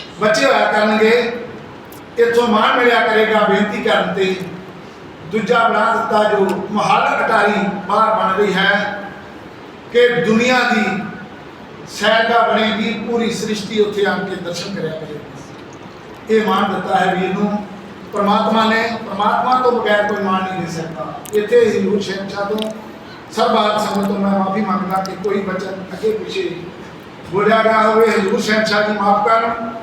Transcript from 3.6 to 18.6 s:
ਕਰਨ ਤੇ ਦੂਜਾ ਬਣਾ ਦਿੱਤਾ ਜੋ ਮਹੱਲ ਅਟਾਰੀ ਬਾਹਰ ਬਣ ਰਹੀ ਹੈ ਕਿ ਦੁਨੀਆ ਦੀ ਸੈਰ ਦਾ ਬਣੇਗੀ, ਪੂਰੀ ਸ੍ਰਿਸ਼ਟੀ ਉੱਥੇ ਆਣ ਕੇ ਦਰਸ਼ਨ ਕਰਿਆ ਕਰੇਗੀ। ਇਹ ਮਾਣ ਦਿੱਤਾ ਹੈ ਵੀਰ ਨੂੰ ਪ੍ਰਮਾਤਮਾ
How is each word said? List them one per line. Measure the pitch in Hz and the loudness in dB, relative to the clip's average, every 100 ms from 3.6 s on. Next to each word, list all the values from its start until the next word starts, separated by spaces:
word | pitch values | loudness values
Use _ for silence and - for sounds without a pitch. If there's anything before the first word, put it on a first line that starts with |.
| 202 226 | 2 0
ਕਰਨ | 220 208 180 | 0 2 0
ਤੇ | 180 190 185 160 - - - - - - - - | 0 0 -2 -6 -12 -14 -16 -18 -18 -18 -18 -6
ਦੂਜਾ | 220 214 240 226 | -4 2 4 4
ਬਣਾ | - 226 220 | 4 2 2
ਦਿੱਤਾ | - 226 214 | 2 2 4
ਜੋ | 202 190 - - | 4 2 0 -2
ਮਹੱਲ | 208 - - - - - | -2 2 4 4 0 2
ਅਟਾਰੀ | 226 208 202 180 - - | 2 2 2 0 -4 -2
ਬਾਹਰ | 208 220 220 | 2 4 2
ਬਣ | 220 202 | 0 2
ਰਹੀ | 202 | 2
ਹੈ | 185 - 202 - - - - - - - - - - - | 2 2 2 0 -6 -10 -14 -18 -18 -18 -18 -18 -18 -2
ਕਿ | 240 240 - 214 | 4 4 4 2
ਦੁਨੀਆ | 226 247 254 247 | 2 4 2 2
ਦੀ | 214 196 180 - - - - - - - - - | 2 0 -2 -6 -10 -14 -16 -18 -18 -18 -16 -14
ਸੈਰ | - 208 220 226 | -2 2 2 4
ਦਾ | 233 220 | 2 4
ਬਣੇਗੀ, | 214 220 208 233 220 240 | 2 0 0 -2 -4 -2
ਪੂਰੀ | 233 220 | 0 0
ਸ੍ਰਿਸ਼ਟੀ | - 208 214 - 220 | -2 -4 -4 -4 0
ਉੱਥੇ | 208 196 196 | 0 2 0
ਆਣ | 185 190 | 0 -4
ਕੇ | 180 | -6
ਦਰਸ਼ਨ | 170 170 202 202 | -6 -8 -8 -6
ਕਰਿਆ | 160 | -6
ਕਰੇਗੀ। | 160 151 147 - - - - - - - - - - - 220 | -6 -10 -12 -14 -16 -16 -18 -18 -18 -18 -18 -18 -18 0 2
ਇਹ | 196 | 2
ਮਾਣ | 190 202 | 0 0
ਦਿੱਤਾ | 185 - 190 | -2 0 0
ਹੈ | 185 180 | 2 0
ਵੀਰ | 185 | -2
ਨੂੰ | 202 208 208 - - - - - | 0 0 -2 -6 -12 -16 -16 -10
ਪ੍ਰਮਾਤਮਾ | 208 202 - 220 220 | -2 2 2 2 2